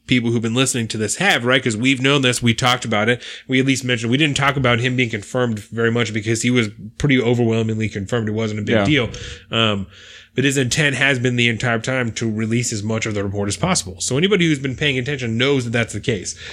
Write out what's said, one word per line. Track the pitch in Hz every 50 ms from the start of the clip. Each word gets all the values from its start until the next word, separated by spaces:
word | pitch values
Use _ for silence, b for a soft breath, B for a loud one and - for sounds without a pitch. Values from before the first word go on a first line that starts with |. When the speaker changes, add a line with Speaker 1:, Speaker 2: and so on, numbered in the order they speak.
| _ -
Speaker 1:
people | 131 123 117 117 117
who've | 120 110
been | 117 113
listening | 127 135 127 - 127 113 107
to | - 107
this | 107 101 -
have, | - 175 202 180 139 117
right? | 120 127 135 127
'Cause | 131 110
we've | 104 120 131 139 123 127
known | 135 143 147 135
this, | 123 120 - 120
we | 117 113
talked | - - 123 123 120 -
about | 120 110 104 107 113
it. | 123 120 B B B B B
We | - 131 131
at | 131
least | 135 135 127 127
mentioned, | 127 123 117 117 113
we | 120 135
didn't | 160 151 139
talk | - 139 139 135
about | 139 127 123 120 117
him | 120 127 127
being | 123 123 113
confirmed | 113 107 98 - - 127 123 120 113 104
very | 101 - - 113 113 113 113
much | 120 117 101 104
because | 113 98 110 117 113 -
he | 123
was | 123 123 113 104 107 - - 110 - -
pretty | - 143 135 127
overwhelmingly | 110 117 123 120 120 113 113 113 113 110 110 110 110 104
confirmed. | - 107 98 92 123 120 113 107
It | 107
wasn't | 110 113 110 107 110
a | 107
big | 104 120
Speaker 2:
Yeah. | 110 101
Speaker 1:
deal. | 98 151 139 120 101 B B B B B B B - -
Um, | 113 113 110 104 101 95 B B B B B B B B B _
but | - 127
his | 143 135 139
intent | 135 120 - - 156 147 135
has | 113 139 139 139 123
been | 120 127 123
the | 120 120
entire | 117 113 104 - 127 117 113
time | 113 - 131 131 123 113 107
to | - 117 113
release | 107 107 113 110 113 120 120 - 117
as | 104 98
much | 107 110 110 -
of | 113 104
the | 104 98
report | 101 98 104 101 101
as | 98
possible. | - - 180 185 - - 92 90 -
So | - - 123 135
anybody | 175 202 208 190 170 165
who's | 151 135
been | 135 135 123
paying | - 156 147 135 127
attention | 123 139 147 135 123 113 113 113
knows | 127 139 143 135 117
that | 120
that's | 113 123 - - -
the | 104
case. | - - 120 95 - - B B B B